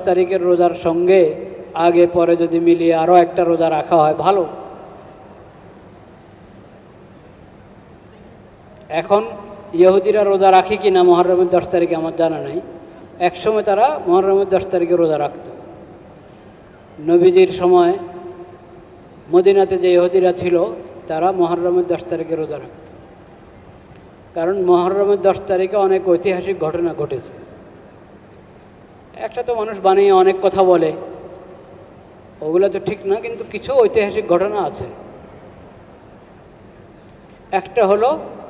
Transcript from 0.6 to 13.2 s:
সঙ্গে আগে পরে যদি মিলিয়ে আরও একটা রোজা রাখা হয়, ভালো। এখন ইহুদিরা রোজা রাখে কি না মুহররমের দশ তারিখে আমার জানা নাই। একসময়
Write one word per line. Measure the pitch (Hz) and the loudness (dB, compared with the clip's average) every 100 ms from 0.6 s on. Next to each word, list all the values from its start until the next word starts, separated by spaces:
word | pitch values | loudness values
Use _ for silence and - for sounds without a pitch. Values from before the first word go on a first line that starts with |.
| 175 175 | 2 0
সঙ্গে | 170 165 180 190 160 - - - - | -4 -2 2 4 4 0 -12 -16 -12
আগে | 160 170 170 175 | -2 0 4 2
পরে | 175 170 170 | 2 0 0
যদি | 170 165 | 0 0
মিলিয়ে | 170 170 165 165 | 2 2 2 0
আরও | 160 180 | 4 4
একটা | 170 190 | 4 0
রোজা | 170 165 165 | 0 0 0
রাখা | 156 147 170 | -2 0 2
হয়, | 151 | 2
ভালো। | 156 156 202 160 - - - - - - - - - - - - - - - - - - - - - - - - - - - - - - - - - - - - - - - - - - - - | 2 0 0 -2 -8 -16 -18 -20 -20 -20 -20 -20 -20 -20 -20 -20 -20 -20 -20 -20 -20 -20 -20 -20 -20 -20 -20 -20 -20 -20 -20 -20 -20 -20 -20 -20 -20 -20 -20 -20 -20 -20 -20 -20 -20 -20 -20 -8
এখন | 156 160 202 226 220 - - - | -8 0 0 0 -12 -18 -20 -12
ইহুদিরা | 165 185 190 190 208 | 4 4 4 2 0
রোজা | 202 196 196 | 0 2 4
রাখে | 185 185 - | 4 2 -2
কি | 208 | 0
না | 190 | 2
মুহররমের | 180 175 175 180 180 | 4 4 4 2 2
দশ | 180 170 | 0 0
তারিখে | 175 170 165 | -2 -2 -2
আমার | 160 160 | -6 -2
জানা | 165 156 | -2 -2
নাই। | 139 160 - - - - - | -8 -10 -12 -18 -20 -20 -20
একসময় | - | -4